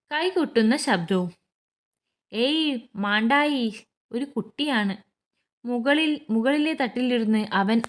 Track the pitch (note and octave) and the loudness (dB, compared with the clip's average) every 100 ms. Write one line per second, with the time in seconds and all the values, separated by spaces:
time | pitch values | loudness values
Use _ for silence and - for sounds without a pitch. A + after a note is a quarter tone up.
0 | - D4+ F4+ F#4 D4 A#3 A3 B3+ C#4+ F#3+ | -8 -4 -2 0 0 2 2 2 0 0
1 | E3 F#3 F3+ - _ _ _ _ _ _ | 0 -2 -2 -8 _ _ _ _ _ _
2 | _ _ _ G#3 C4 D#4+ D4+ B3 - - | _ _ _ -2 0 0 -2 -4 -8 -6
3 | G3+ G#3 A3+ C#4+ D4 C#4 A3+ - _ _ | -2 0 2 2 2 0 -2 -6 _ _
4 | - A#3+ C#4 A3+ - - D4 A#3 G3 - | -10 -8 -6 -6 -8 -6 -2 0 -2 -4
5 | _ _ _ _ _ _ A#3+ A#3+ B3+ D4+ | _ _ _ _ _ _ -6 -2 2 2
6 | D#4 D4 - A3+ B3 D4 D#4 D#4 B3 A#3+ | 2 -2 -2 0 2 2 0 0 -4 -2
7 | B3+ A#3+ A3 G#3+ G#3 F#3+ G3 A#3 | 0 0 2 0 0 0 2 0